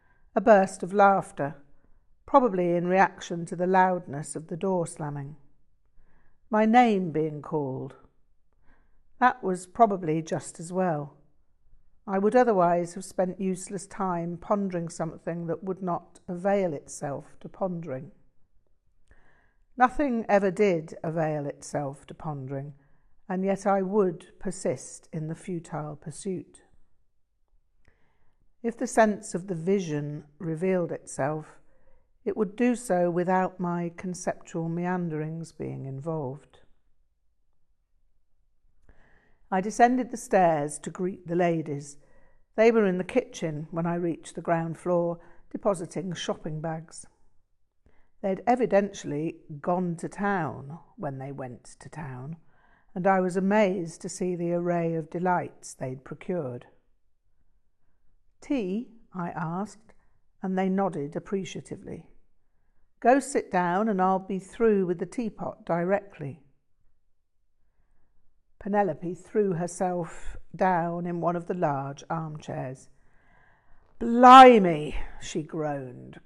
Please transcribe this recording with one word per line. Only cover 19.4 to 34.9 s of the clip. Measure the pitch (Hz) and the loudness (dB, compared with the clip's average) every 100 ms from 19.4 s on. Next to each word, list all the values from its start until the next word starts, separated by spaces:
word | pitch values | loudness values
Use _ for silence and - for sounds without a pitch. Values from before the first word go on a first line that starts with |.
| _ _ _ - | _ _ _ 0
Nothing | 247 - 294 233 - | 2 2 0 0 2
ever | 202 196 | 2 4
did | 175 208 170 160 - | 2 2 2 -2 -10
avail | 165 165 156 151 143 | -6 -2 -2 -2 -6
itself | - - 147 139 139 - | -8 -8 -6 -6 -10 -16
to | |
pondering, | - 160 143 131 139 143 143 _ - _ - - | -12 -10 -8 -8 -8 -10 -16 _ -20 _ -18 -8
and | 185 | -2
yet | 190 190 202 | -2 0 0
I | 196 | 0
would | 185 214 185 165 - - | 2 2 2 0 -12 -10
persist | 190 180 190 131 - - - | -8 -4 -4 -4 -8 -20 -14
in | 160 156 | -10 -8
the | |
futile | 165 - 170 - 151 151 147 | -10 -8 -10 -8 -10 -10 -12
pursuit. | - - 196 180 - - _ - - - _ _ _ _ _ _ _ _ - _ _ _ - _ _ _ | -14 -10 -8 -8 -10 -20 _ -20 -20 -20 _ _ _ _ _ _ _ _ -20 _ _ _ -20 _ _ _
If | 233 - | -6 -4
the | 247 | 0
sense | - 220 196 - | 4 4 2 -6
of | 180 196 | -8 -6
the | |
vision | 165 165 202 170 147 147 147 - - | -4 0 0 0 -4 -4 -8 -12 -12
revealed | 165 160 185 185 165 | -8 -4 0 0 -2
itself, | 151 - - 135 156 156 - - - - - _ _ | -8 -10 -6 -4 -4 -10 -20 -20 -20 -20 -20 _ _
it | 214 196 | -4 -2
would | 196 208 | -2 0
do | 247 233 | 0 0
so | - 180 175 | 0 0 2
without | 170 175 185 185 - | 0 0 2 0 -2
my | 175 175 170 165 | -4 -4 -6 -8
conceptual | 185 170 - - - 170 165 | -10 -8 -8 -8 -8 -6 -4
meanderings | 170 175 | -4 -2